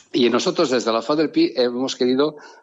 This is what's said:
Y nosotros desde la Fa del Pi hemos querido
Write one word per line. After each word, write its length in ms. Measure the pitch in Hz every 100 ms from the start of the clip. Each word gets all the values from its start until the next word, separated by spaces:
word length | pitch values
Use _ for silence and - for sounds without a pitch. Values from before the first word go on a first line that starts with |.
| -
Y 180 | - 120
nosotros 400 | 117 190 165 147
desde 220 | 127 110
la 80 | 113
Fa 140 | 113 156
del 160 | 147
Pi 200 | 160 170 -
hemos 400 | 123 120 131 -
querido 400 | 123 127 151 151 - -